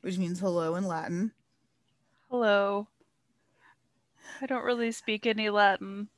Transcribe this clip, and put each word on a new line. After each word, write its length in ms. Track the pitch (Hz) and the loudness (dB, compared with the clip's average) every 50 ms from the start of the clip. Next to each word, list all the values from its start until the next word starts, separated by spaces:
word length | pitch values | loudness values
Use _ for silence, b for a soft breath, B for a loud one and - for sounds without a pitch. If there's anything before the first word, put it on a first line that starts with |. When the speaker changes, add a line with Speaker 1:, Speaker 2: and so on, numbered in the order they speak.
Speaker 1:
which 180 | - 180 190 180 | -6 -4 -2 -2
means 220 | 185 170 180 175 | -2 -2 -2 -2
hello 340 | 190 190 175 175 165 160 165 | -2 0 0 0 0 0 -2
in 100 | 180 196 | -2 -4
Latin. 480 | 190 170 160 160 - 170 175 196 226 - _ _ _ _ _ _ _ _ _ _ _ _ _ _ _ _ _ _ _ | -4 -4 -4 -4 -4 -4 -2 -2 -4 -4 _ _ _ _ _ _ _ _ _ _ _ _ _ _ _ _ _ _ _
Speaker 2:
Hello. 580 | 254 247 240 214 202 202 202 202 202 202 214 - _ _ _ _ _ _ _ _ _ _ _ _ b b b b b b _ _ _ _ _ _ _ _ - - - - | -2 0 2 4 4 4 4 2 0 -2 -4 -6 _ _ _ _ _ _ _ _ _ _ _ _ b b b b b b _ _ _ _ _ _ _ _ -20 -18 -14 -10
I 60 | 269 | -6
don't 180 | 262 269 254 - | -4 -2 -2 0
really 280 | - 247 240 233 233 226 | 0 0 0 0 -2 -2
speak 340 | - - - 214 214 - | -4 -4 -4 -4 -2 0
any 240 | 233 220 214 214 214 | 0 0 0 0 0
Latin. 580 | 208 208 208 202 190 185 196 196 196 196 208 208 _ | 4 6 6 6 6 4 -2 -8 -8 -10 -10 -12 _